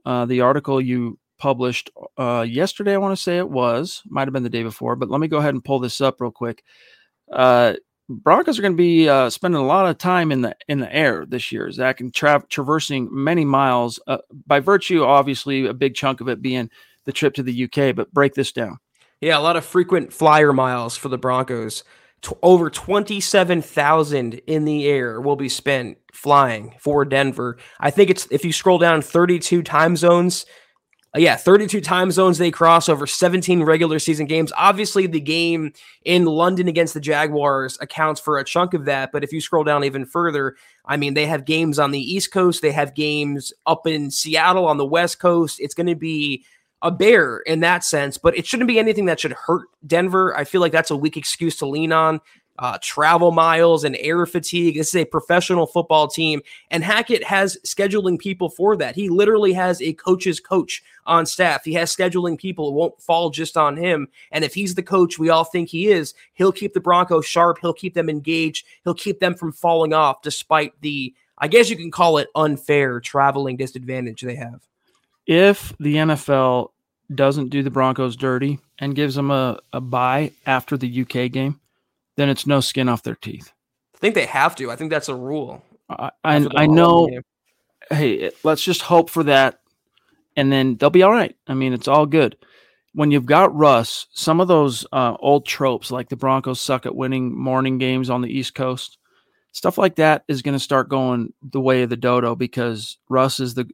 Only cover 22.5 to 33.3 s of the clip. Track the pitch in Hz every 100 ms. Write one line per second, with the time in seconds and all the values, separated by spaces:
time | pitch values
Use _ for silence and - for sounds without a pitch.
22.5 | 180 160 - - 202 202 202 - 202 180
23.5 | 175 139 - 143 160 151 143 120 113 -
24.5 | 156 151 151 143 143 123 113 139 139 135
25.5 | - - 135 117 - _ - 139 143 131
26.5 | 110 113 - - 143 139 139 139 - 123
27.5 | 117 - - 147 170 190 185 - 156 175
28.5 | 151 190 180 170 160 143 170 175 175 -
29.5 | 175 160 151 160 170 175 175 180 175 -
30.5 | _ _ _ _ _ _ - 165 131 -
31.5 | 202 214 202 - 180 185 185 185 165 175
32.5 | 151 165 165 160 147 139 - 180